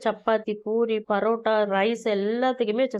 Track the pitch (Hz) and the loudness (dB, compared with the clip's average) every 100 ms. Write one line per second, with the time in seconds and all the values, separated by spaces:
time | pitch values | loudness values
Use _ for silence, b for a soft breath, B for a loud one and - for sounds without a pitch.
0 | 226 208 - 220 220 208 214 220 233 220 | -2 -2 0 0 0 -6 -2 0 0 -2
1 | 214 202 208 226 226 220 208 196 202 226 | 0 0 2 0 0 2 2 2 2 0
2 | 226 202 202 233 254 254 220 220 262 214 | -2 0 0 0 0 0 0 0 0 -2